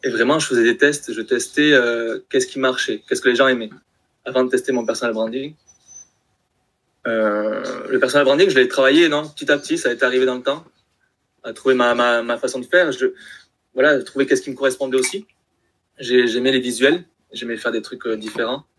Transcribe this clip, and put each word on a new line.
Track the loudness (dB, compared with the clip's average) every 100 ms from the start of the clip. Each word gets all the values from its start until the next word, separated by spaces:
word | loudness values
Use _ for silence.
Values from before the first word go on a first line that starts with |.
Et | -4
vraiment, | 0 2 0
je | 0
faisais | 2
des | 2 4
tests, | 0 0 -8
je | -10
testais, | -4 -4 -2 0 4
euh, | 4 4 -2 -4 -8 -4
qu'est-ce | -4 -4
qui | -4
marchait, | -4 -2 -6 -6 _
qu'est-ce | -2
que | 0
les | 2
gens | 2
aimaient, | 2 -4 -14 _ _ _ _
avant | -4 0
de | 0
tester | 0 -2
mon | -4
personal | -4 -4 -4
branding. | -4 -4 -6 -10 -14 _ _ _ -20 -20 _ _ _ _ _ _ _ _ _ -6
Euh, | -2 0 0 -4 -4 -8 -10 -4
le | 0
personal | 2 4
branding, | 4 4 4
je | 4
l'ai | 2
travaillé, | 4 4 6 4
non, | 2 -4
petit | -10 -2
à | -2
petit, | 0 -4
ça | -2
a |
été | 0
arrivé | 0 2 0
dans | 0
le |
temps, | -4 -6 -8 _ _ _ _ _ _ _
à | -14
trouver | -4 0 4
ma, | 4
ma, | 2 2 0
ma | -2 -4
façon | -4 -6
de | 0
faire. | 2 2
Je, | 0 -2 -2 -20 -20 _ _ _
voilà, | 0 2 2
trouver | -2 -4 0
qu'est-ce | 0
qui | -2
me | -2
correspondait | -2 -2 -2 -2
aussi. | -2 -6 -12 _ _ _ _ _ _ _
J'ai, | 0 2 2
j'aimais | 0 0
les | 0
visuels, | -2 0 2 2 -4 _ _
j'aimais | -14 -10 -6
faire | -4
des | -6
trucs, | -8 -10 -8
euh, | -6
différents. | -8 -8 -6 -6 _